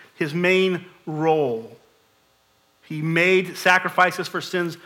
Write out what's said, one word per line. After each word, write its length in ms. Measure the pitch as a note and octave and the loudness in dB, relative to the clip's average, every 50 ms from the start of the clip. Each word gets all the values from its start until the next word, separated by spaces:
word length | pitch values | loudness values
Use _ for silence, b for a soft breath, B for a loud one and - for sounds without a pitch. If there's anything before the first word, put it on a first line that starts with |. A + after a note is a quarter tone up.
| B B B | B B B
his 180 | B E3+ D3 | B -6 -4
main 540 | D3 F3 F3 F3+ F#3 F#3 F#3+ F#3 F3+ E3 - - - _ - | -2 0 2 2 4 4 2 2 0 -4 -6 -12 -20 _ -12
role. 720 | E3 D#3 D3+ D#3 D#3+ D#3 D#3 C#3+ B2 A#2 A2+ A2+ A2+ - - _ _ _ _ _ _ _ _ _ _ _ _ _ _ _ _ _ _ _ _ | -8 -6 -2 0 2 2 2 0 -2 -2 -6 -8 -12 -20 -20 _ _ _ _ _ _ _ _ _ _ _ _ _ _ _ _ _ _ _ _
He 200 | _ - D#3+ D3+ | _ -12 -10 -6
made 540 | D#3 D#3+ E3 E3 F3 F#3 F#3+ F#3 F#3 F#3 - | -4 -2 0 2 2 4 4 2 2 -2 -6
sacrifices 720 | - - F#3 F#3 F#3 F#3 F3+ - F#3 F3+ F3+ E3 - F3 - | -2 2 4 4 4 2 0 2 2 2 2 0 -2 -8 -8
for 120 | - E3+ | -8 -8
sins 380 | C#3 - - F3+ F3 E3 C#3+ - B | -8 -4 -4 -4 -4 -4 -6 -10 B